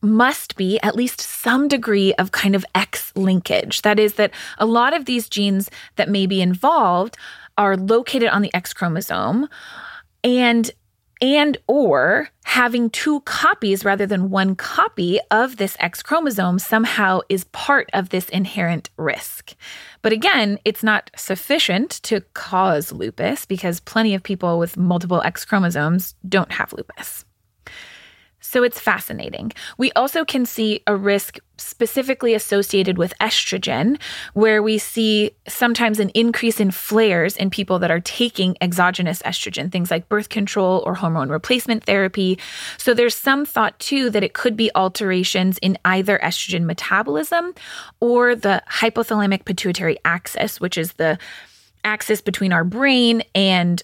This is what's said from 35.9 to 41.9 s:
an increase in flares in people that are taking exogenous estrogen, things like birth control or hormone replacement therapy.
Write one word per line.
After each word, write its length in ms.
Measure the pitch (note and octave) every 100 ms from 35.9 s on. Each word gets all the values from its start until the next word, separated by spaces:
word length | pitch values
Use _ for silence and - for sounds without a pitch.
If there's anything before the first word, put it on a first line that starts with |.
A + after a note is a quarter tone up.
| G#3+
an 100 | G3
increase 480 | A3+ A#3 A3+ A#3 A3
in 120 | G3
flares 640 | - - A3 G#3+ F3 E3+ -
in 140 | F#3+
people 260 | G3 F#3+ F3+
that 120 | F3
are 80 | E3+
taking 560 | - - A#3+ - F#3 F3+
exogenous 600 | F3+ F3 F3+ F#3 F3 F3+
estrogen, 500 | - E3+ - - F#3
things 200 | F3+ F3
like 180 | E3+ -
birth 200 | G#3 G#3
control 520 | A3 G3+ G#3 F#3 F#3 -
or 100 | F3+
hormone 340 | E3+ D#3+ D3+
replacement 540 | D#3 - B3+ B3 A3+
therapy. 560 | -